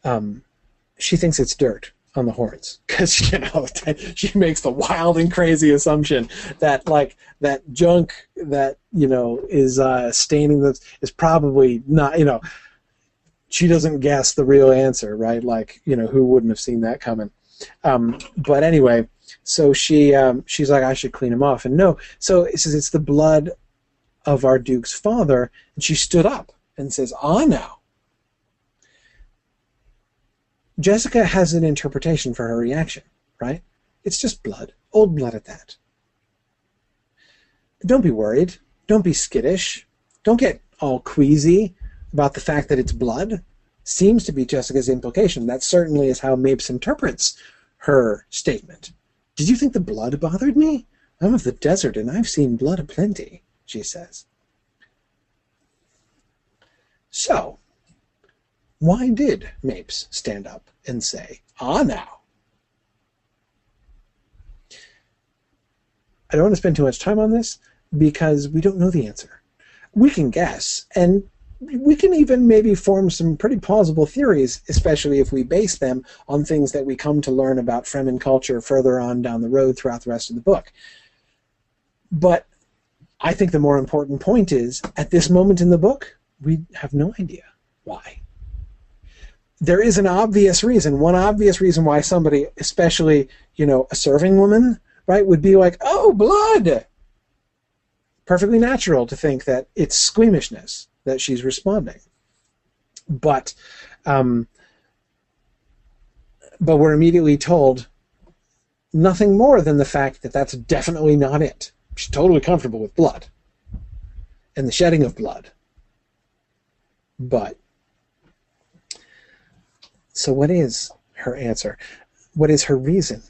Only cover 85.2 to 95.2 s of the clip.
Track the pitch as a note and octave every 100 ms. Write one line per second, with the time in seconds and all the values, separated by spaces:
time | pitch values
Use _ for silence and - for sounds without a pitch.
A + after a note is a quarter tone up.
85.2 | D#3+ F3+ F#3+ F3+ F3 F3 F#3 C4+ - _
86.2 | _ _ C#3+ D#3+ E3 - - C#3+ D#3+ A#3
87.2 | F3+ - _ _ _ _ - - - -
88.2 | - _ - - - - _ _ - _
89.2 | - _ _ _ E3 F3+ A3+ G3 G3 F3+
90.2 | A3 G3+ G3 F3 A3 A#3+ D3+ C#3+ D#3+ F3+
91.2 | G3 G#3 G#3 F3+ F#3+ D#3+ D#3+ D3 D3 F3+
92.2 | D#3 C#3+ D3 - - - E3+ - D#3 D3+
93.2 | C3+ - _ - D3 C3 C3 - - C#3+
94.2 | F3+ G3 G3+ G#3 B3 A3+ _ _ - F#3+